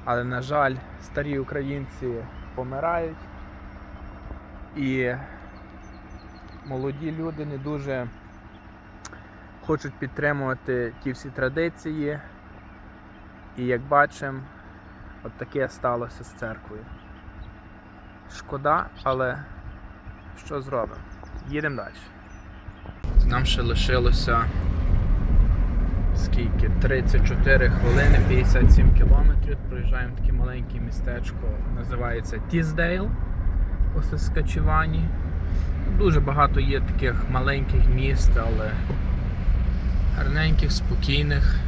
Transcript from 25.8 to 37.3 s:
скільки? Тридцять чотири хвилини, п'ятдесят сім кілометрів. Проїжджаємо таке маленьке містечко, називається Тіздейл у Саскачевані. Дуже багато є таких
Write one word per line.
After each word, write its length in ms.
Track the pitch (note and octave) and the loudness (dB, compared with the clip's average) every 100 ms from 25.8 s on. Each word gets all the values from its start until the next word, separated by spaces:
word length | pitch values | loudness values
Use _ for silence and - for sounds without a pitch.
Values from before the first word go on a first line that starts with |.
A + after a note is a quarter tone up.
| - - - - | 0 0 0 0
скільки? 540 | - C3 A2+ - A2 - | 0 0 0 2 2 2
Тридцять 480 | - C3 B2 - - | 2 2 4 4 4
чотири 420 | - C#3 C3+ B2 | 4 4 6 6
хвилини, 480 | - - - C#3+ C#3 - | 4 4 6 8 8 6
п'ятдесят 440 | - - B2+ B2 | 4 6 6 10
сім 220 | - - | 10 10
кілометрів. 640 | - - - C#3+ C#3+ - C3+ - | 8 8 8 8 4 0 -4 -4
Проїжджаємо 480 | B2+ B2 B2+ B2 A#2+ | -2 0 0 -2 -2
таке 160 | - | 0
маленьке 480 | B2 B2+ B2+ A#2+ A#2 | 2 0 -4 -8 -6
містечко, 680 | A#2 - B2+ A#2+ A#2 - - - - - | -6 -4 -4 -4 -6 -4 -4 -4 -4 -4
називається 600 | A#2 B2 A#2+ A#2 - A2 A2 | -4 -4 -4 -4 -6 -8 -2
Тіздейл 580 | E3+ D#3+ D#3 E3+ F#3 G#3+ - - - - - - - - - | -2 0 0 0 0 -2 -2 -2 0 0 0 -2 0 0 0
у 40 | |
Саскачевані. 1080 | - D3+ - D#3 D3+ D#3+ D#3 D#3 D#3+ D#3+ D#3+ - - - - - - - - - | -2 -2 0 0 0 0 2 2 2 0 -2 -2 -4 -4 -2 -2 -2 -2 0 2
Дуже 220 | F#3 D3+ | 4 4
багато 400 | C#3+ C#3+ C#3 C#3 | 2 2 4 4
є 200 | C3+ C3+ | 2 0
таких 340 | - - B2+ A#2 - | 0 0 0 0 0